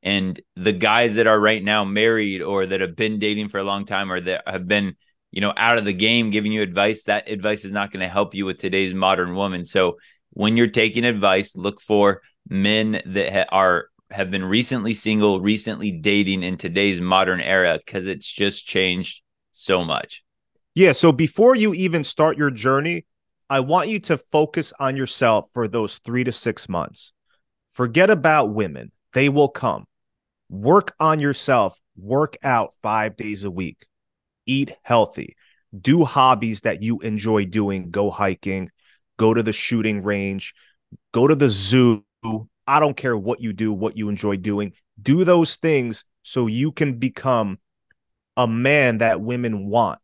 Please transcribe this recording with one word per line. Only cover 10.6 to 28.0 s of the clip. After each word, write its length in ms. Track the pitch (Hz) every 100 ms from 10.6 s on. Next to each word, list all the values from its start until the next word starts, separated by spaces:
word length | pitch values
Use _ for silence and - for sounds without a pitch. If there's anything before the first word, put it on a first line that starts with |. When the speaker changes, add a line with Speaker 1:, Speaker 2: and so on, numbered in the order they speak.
| 120
Speaker 1:
taking 380 | 113 110 113
advice, 500 | 120 110 101 95 101
look 260 | - 95 101
for 400 | - 107 101 95 _ _ -
men 540 | 95 101 107 110 107
that 280 | - 95 87
ha-, 220 | 98 -
are, 320 | 95 95 87 - _ _
have 200 | 101 95
been 140 | 95
recently 480 | 92 107 120 131 107
single, 480 | 110 107 107 104 95
recently 520 | 98 107 - 104 101
dating 500 | 85 78 104 95 95
in 140 | 90 92
today's 440 | 90 87 101 92
modern 400 | 90 95 92 90
era, 380 | - 95 87 78 -
'cause 200 | 98 92
it's 240 | 90 -
just 360 | - 101 101 -
changed 560 | 95 92 90 87 - _ _ _
so 320 | - - 92
much. 400 | 82 69 - - _ _ _ _ _
Speaker 2:
Yeah, 180 | - 185
so 200 | 139 170
before 420 | 135 160 - 233
you 200 | 262 214
even 300 | 175 185 160
start 320 | 143 - 156 143
your 140 | 147
journey, 560 | 120 120 135 156 175 - _ _ _ _
I 120 | 139
want 280 | 131 175 170
you 100 | 214
to 180 | - 151
focus 540 | _ 156 151 - 151 -
on 180 | 135 135
yourself 520 | 131 - 120 107 -
for 140 | 123 113
those 320 | 113 107 -
three 240 | - 123
to 80 | 123
six 360 | 113 117 107 -
months. 440 | 87 - - - _ _ _ _ _ _
Forget 380 | - 123 127